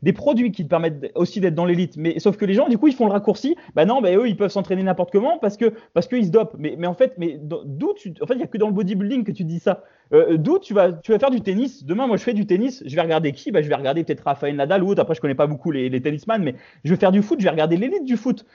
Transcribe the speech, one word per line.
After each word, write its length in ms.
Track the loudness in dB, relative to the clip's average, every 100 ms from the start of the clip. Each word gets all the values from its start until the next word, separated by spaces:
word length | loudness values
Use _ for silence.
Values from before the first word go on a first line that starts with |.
des 120 | -2
produits 380 | 0 0 2 0
qui 120 | -2
te 60 | -2
permettent 300 | 0 0 -4
d-, 120 | -6
aussi 260 | -2 -2 0
d'être 140 | 0
dans 120 | 0 0
l'élite. 300 | 0 -2 -4
Mais 220 | -4 0
sauf 200 | 0 0
que 80 | 2
les 100 | 2
gens, 140 | 2
du 100 | 4
coup, 80 | 2
ils 80 | 4
font 100 | 2
le 60 |
raccourci. 440 | 2 0 0 -2 -4 -2 2
Bah 100 | 2
non, 160 | 4
bah 100 | 4 4
eux, 120 | 2
ils 80 | 0
peuvent 140 | -2
s'entraîner 320 | -2 -2 -2
n'importe 300 | 0 0 0
comment 260 | 0 0 0
parce 200 | -2 0
que, 180 | 0 0 -4
parce 140 | -2 0
qu'ils 180 | 0 2
se 60 |
dopent. 240 | 2 2 -4
Mais, 160 | -8 -4
mais 120 | -4
en 80 | 2
fait, 180 | 0 0
mais 180 | -6 -6
d-, 180 | -8 -10 -10
d'où 280 | -6 -6
tu, 220 | -6 -10 -8
en 60 | -4
fait, 80 |
il 60 | -4
y 40 |
a 40 | -4
que 100 | -2
dans 100 | -2
le 60 |
bodybuilding 500 | 0 -2 -2 -2 -2
que 80 | -4
tu 120 | -6
dis 160 | -6 -4
ça. 240 | -2 -2 -6 _ 0
Euh, 240 | 4 4 2
d'où 200 | 2 0
tu 160 | 0
vas, 200 | 2 2
tu 180 | 0 0
vas 80 | 2
faire 100 | 2
du 120 | 0
tennis. 420 | -2 -2 -4 -6
Demain, 240 | -6 -2 0
moi, 80 | -2
je 60 |
fais 100 | -2
du 140 | -2 0
tennis. 340 | 0 0 -6 -6
Je 100 | -2
vais 60 |
regarder 320 | 0 0 0
qui ? 180 | -4 -2
Bah, 100 | -2
je 60 | 0
vais 80 | -2
regarder 300 | -2 -2 -2
peut-être 180 | -4
Rafael 320 | -4 -2 -2 -2
Nadal 260 | 0 2
ou 60 | 2
autre. 140 | 0
Après, 120 | 0
je 80 | -2
connais 140 | -2 0
pas 120 | 0
beaucoup 220 | -2 -4
les, 200 | -2 -2
les 120 | -2
tennisman, 400 | -4 -4 -2 -2
mais 140 | -2 -6 -12 _ -2
je 80 |
vais 60 | 2
faire 120 | 4
du 100 | 4
foot. 180 | 2 0
Je 40 |
vais 80 | 0
regarder 240 | 2 2 2
l'élite 300 | 0 -2 -2
du 100 | -2
foot. 300 | -2 -4 -8